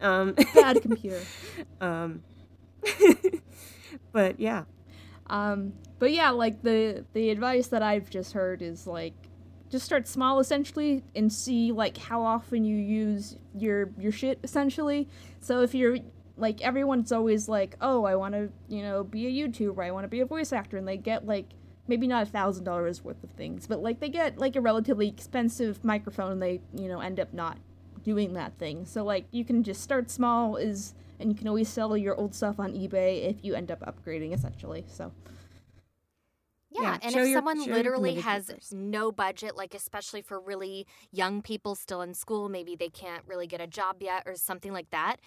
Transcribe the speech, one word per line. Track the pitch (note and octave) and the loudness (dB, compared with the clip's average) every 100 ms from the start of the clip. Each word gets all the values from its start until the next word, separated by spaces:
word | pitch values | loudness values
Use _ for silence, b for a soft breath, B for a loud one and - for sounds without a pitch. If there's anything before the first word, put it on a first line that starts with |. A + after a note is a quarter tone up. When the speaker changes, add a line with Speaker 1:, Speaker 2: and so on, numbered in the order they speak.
Speaker 1:
Um, | G3+ F#3+ F#3+ | 2 4 2
<laughs> | F#3+ - | 6 8
Speaker 2:
Bad | B4 G#4 A4 | 10 10 6
computer. | A3+ A3 G#3 F#3 F3+ B B B - - | 4 -2 -2 -8 -10 B B B -14 -6
Speaker 1:
Um, | F#3 E3 E3 D#3+ - - - - - - | -4 -2 -4 -8 -14 -20 -20 -20 -20 -6
<laughs> | G#4+ - G4 E4 F#4+ F#4 - - - - - D4 - | -6 8 10 10 6 0 -8 -20 -20 -20 -18 -18 -2
but | A3+ F#3+ - | 4 4 4
yeah. | A3 A3 D#3 - - B B B - | -2 -2 -6 -16 -20 B B B -4
Speaker 2:
Um, | G3+ G#3 G3+ G3 - - - | -2 0 0 -4 -8 -16 2
but | B3 | 4
yeah, | D#4+ D#4 | 6 4
like, | A#3+ A3+ G#3+ | 6 2 2
the, | A#3 A3 A3 G3 - | 2 4 4 0 -4
the | A3 A3 | 0 2
advice | G#3+ B3 B3+ B3 | 2 2 2 2
that | A3+ | 2
I've | G#3+ G#3 G3+ | 2 2 0
just | F#3+ G3 | -8 -6
heard | G#3 F#3 F3+ | -2 -2 -2
is, | E3+ E3+ - | -6 -8 -8
like, | E3+ E3 - - - - - - | -6 -8 -10 -20 -20 -20 -20 -6
just | C4 | -6
start | - C#4+ A#3 | 0 0 0
small, | C4+ C4 C4+ | 0 4 4
essentially, | C4+ C#4+ C#4+ - D4 C#4 - | 4 2 0 0 2 0 -2
and | - G#3+ | 2 2
see, | A3 - A#3+ A#3 | 2 0 2 2
like, | A3 A3 - | 2 0 -2
how | - A#3 | -4 0
often | A3+ A3+ A3+ A#3 | 2 0 0 0
you | A3 G#3 | 2 2
use | G3+ G#3+ G#3+ G#3 G#3 - - | 0 0 2 -2 -4 -14 -16
your, | G3+ G#3+ G3+ G3 G3 | -4 0 2 0 -2
your | G3+ | -2
shit, | G#3 C4 B3+ | 0 0 -2
essentially. | B3+ D4 C#4 C4 D4+ C#4+ C#4+ B B B | -2 0 0 0 0 0 -2 B B B
So | - B3 | -2 2
if | B3 | 4
you're, | C4 B3 B3+ - - - - | 4 2 2 -4 -18 -20 -4
like, | A3+ G#3+ | -2 0
everyone's | B3+ B3+ C#4 B3+ A3+ | 0 2 2 2 2
always | A3+ A3+ G#3+ G#3 | 2 4 2 2
like, | G#3+ G3 - | 0 0 0
"Oh, | B3+ B3+ | 2 4
I | G3+ F#3+ | 4 2
wanna, | G3 G#3 G#3 - - | 2 -2 -4 -8 -10
you | G#3 | -8
know, | G3+ G3 | -4 -4
be | G3 G#3+ B3 | -4 -4 -2
a | C4 D4 | -2 -2
YouTuber, | A3+ G#3 F#3+ | 0 -2 -2
I | F3+ | -4
wanna | F#3+ G3 | -4 -4
be | A#3 | -2
a | C4 | 0
voice | D#4 D#4 | 0 -2
actor," | B3 G3+ G3 | -4 -4 -6
and | F#3+ | -6
they | F#3+ | -4
get, | A3 A3 G#3+ | -2 -2 0
like, | G3+ F#3+ - B B - | -4 -4 -18 B B -2
maybe | A#3+ B3 | 0 2
not | B3 | 2
a | G#3 | 0
thousand | G#3+ G3 F#3 | 0 0 0
dollars | F#3 F3 E3+ F3+ | -2 0 -2 -4
worth | - - | -10 -12
of | - | -14
things, | - - F3+ - | -12 -10 -10 -6
but, | G3+ | -4
like, | G#3+ A#3+ | -2 -2
they | D4+ | -4
get, | E4 D#4 - | 0 -2 0
like, | C4+ C4 | 0 2
a | |
relatively | A#3 A3 A3 G#3+ G#3 | 2 2 2 2 2
expensive | G3+ - B3+ A#3 A#3 A#3 G3+ | -2 -6 0 0 0 -2 0
microphone, | A3+ G#3+ G#3 G3+ F#3+ | 0 0 -2 -6 -4
and | F#3+ | -2
they, | F#3 F3+ - | -2 -2 -6
you | - F#3+ | -10 -8
know, | F3+ | -6
end | F#3 F#3+ | -6 -4
up | - | -4
not | - E3 - - - - - | -4 -6 -8 -18 -20 -20 -8
doing | - G#3 G3+ | 0 0 0
that | F3+ D3+ - | -2 -6 -6
thing. | D#3+ D3+ | -8 -6
So, | F3+ A#3+ | -8 -4
like, | G#3 G3 - | 0 -2 -2
you | A#3+ | -6
can | A#3 A#3 | 2 2
just | G#3+ F#3+ | 2 -2
start | - C4+ A#3+ | 0 0 0
small, | - B3 A#3 A3+ G#3+ | 0 4 4 2 0
is, | A3 G3 G3+ - B B | -2 -4 -8 -14 B B
and | A3 | 0
you | G#3 | 0
can | G#3+ | 0
always | G#3+ G#3+ | 0 0
sell | - A3 G#3+ | 0 0 0
your | G3 - | 0 -2
old | G#3 | -4
stuff | - G#3 G3+ | -2 -2 -2
on | G3 | -4
eBay | G3 F#3+ G3 F#3 F#3 F3+ | -4 -2 2 2 2 -2
if | G3+ | -4
you | G3+ | -4
end | D3 E3+ | -4 -4
up | E3+ | -8
upgrading, | - - - D#3+ D#3 | -10 -12 -10 -8 -4
essentially, | F3+ - - - D#3+ F3 | -4 -4 -6 -10 -10 -12
so. | - E2+ - B B B B B B _ _ _ _ _ _ _ _ _ | -14 -14 -14 B B B B B B _ _ _ _ _ _ _ _ _
Speaker 3:
Yeah, | F4+ | -2
Speaker 1:
Yeah, | G#3 - | 0 0
Speaker 3:
and | A#3 | 0
Speaker 1:
show | B3+ | 2
Speaker 3:
if | B3+ | 4
Speaker 1:
your, | C4+ | 4
Speaker 3:
someone | D4 D#4 | 2 -2
Speaker 1:
show | C4+ | -2
your | |
Speaker 3:
literally | A3+ B3 B3+ G3+ | 0 0 2 0
Speaker 1:
commitment | E3+ A3 | 0 -2
Speaker 3:
has | G3+ G3 | -4 -6
Speaker 1:
first. | - - | -16 -14
Speaker 3:
no | G3 G3+ G#3 A3 | -8 -6 -2 -2
budget, | G#3 G3 F#3+ G#3+ G3 | 0 -4 -4 -10 -10
like, | F#3+ | -12
especially | G3+ - G#3 G3+ G#3 | -12 -10 -10 -10 -12
for | G3+ G3 | -10 -12
really | F#3+ G3 F#3+ G3 G3 b b | -8 -8 -8 -10 -14 b b
young | F#3+ F#3+ G3+ | -2 -2 -2
people | - G#3+ G#3 | -4 -6 -6
still | G3+ - F3+ | -8 -8 -8
in | F3+ | -6
school, | F3 - G#3+ G3+ | -10 -6 -4 -4
maybe | F#3+ F3 E3+ | -6 -8 -8
they | F3 | -8
can't | - F#3 E3+ - | -8 -12 -12 -10
really | F3+ F3 | -8 -8
get | E3+ | -8
a | E3+ | -10
job | F#3 F#3+ F#3 | -4 -4 -4
yet | G3 F#3 | -4 -6
or | F3+ F#3 | -6 -8
something | - F3+ G3 | -8 -8 -8
like | F#3+ D#3+ | -10 -6
that, | D#3+ E3+ A#3+ | -4 -2 -4